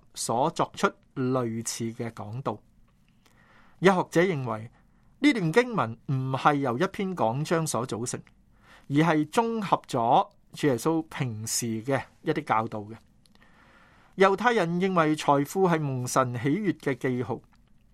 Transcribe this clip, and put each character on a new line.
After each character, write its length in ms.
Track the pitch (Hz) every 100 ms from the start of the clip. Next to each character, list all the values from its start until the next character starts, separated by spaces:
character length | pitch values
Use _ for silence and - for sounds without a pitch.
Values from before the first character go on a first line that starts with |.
| _
所 360 | - - 117 156
作 200 | - 135 -
出 120 | 202 - _ -
類 520 | 127 131 117 113 113
似 240 | - 113
嘅 180 | 113 113
講 280 | - 104 117
道。 140 | 127 107 _ _ _ _ _ _ _ _ _ - - -
有 120 | 175
學 140 | 180 147
者 100 | 160
認 240 | 190 147 123
為 240 | 110 110 _ _ _ _ -
呢 140 | 285
段 180 | 240 165
經 240 | 226 254 208
文 220 | 113 113 -
唔 320 | 135 131 131
係 160 | 156 147
由 220 | 135 120
一 80 | 185
篇 280 | - 190 180
講 280 | 113 127
章 220 | 151 170 156
所 200 | 113 127
組 180 | 110 123
成， 160 | - - _ _ _ - - -
而 60 | 139
係 300 | 165 156 151
綜 300 | - 233 226
合 200 | 196 147 -
咗 420 | 131 117 156 202 _ _
主 140 | - 147
耶 100 | 120
穌 240 | 160 165 160
平 380 | - 127 107 113
時 360 | - 120 110
嘅 200 | 120 135 - _
一 80 | -
啲 120 | 156
教 240 | 151 110 113
導 120 | 107
嘅。 140 | 104 113 _ _ _ _ _ _ _ - _ _ _ -
猶 180 | 190 190
太 180 | 233
人 260 | 233 165 175
認 140 | 190
為 220 | 185 156 156
財 280 | - 143
富 240 | 143 190 185
係 120 | 165
蒙 260 | 143 127 127
神 320 | 143 127 123
喜 100 | 139
悅 280 | 175 202 -
嘅 180 | 143 131
記 280 | 135 123
號， 180 | 120 113 - _ _ _ _